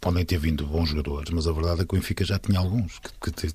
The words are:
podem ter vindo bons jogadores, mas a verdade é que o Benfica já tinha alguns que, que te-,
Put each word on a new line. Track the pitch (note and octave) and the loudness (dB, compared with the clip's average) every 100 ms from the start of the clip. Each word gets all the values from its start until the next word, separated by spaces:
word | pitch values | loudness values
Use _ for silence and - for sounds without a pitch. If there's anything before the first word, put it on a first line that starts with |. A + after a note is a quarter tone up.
podem | F2+ F2+ E2+ | 0 2 2
ter | F2+ | 2
vindo | D#2+ D2+ D2 | 2 0 0
bons | D#2+ D#2+ | 0 0
jogadores, | D2 C#2+ C#2+ D2+ | 0 -2 -4 -2
mas | E2 D#2+ | 0 0
a | |
verdade | D#2 E2+ E2+ | 0 0 0
é | F2+ | 2
que | |
o | F#2+ | 0
Benfica | - G2+ F#2+ | 0 0 0
já | G2 | 0
tinha | - F#2+ | 2 2
alguns | F#2 A2+ F#2 - | 4 0 -2 -6
que, | - - | -14 -8
que | - | -6
te-, | D#2 E2 | -4 -4